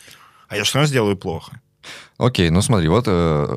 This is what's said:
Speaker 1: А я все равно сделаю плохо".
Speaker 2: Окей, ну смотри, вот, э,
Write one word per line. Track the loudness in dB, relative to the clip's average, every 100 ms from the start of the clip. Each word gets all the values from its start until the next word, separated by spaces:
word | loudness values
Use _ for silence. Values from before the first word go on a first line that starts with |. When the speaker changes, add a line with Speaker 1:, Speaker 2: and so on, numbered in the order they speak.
| -20 -20 -20 _ _
Speaker 1:
А | -6
я |
все | -2 0
равно | 2
сделаю | 2 2 0
плохо". | -4 -8 -12 -20 _ _ -20 -20 -20 -2
Speaker 2:
Окей, | 0 2 2
ну | 2
смотри, | 2 2 2
вот, | 2 2
э, | 0 0 0 -2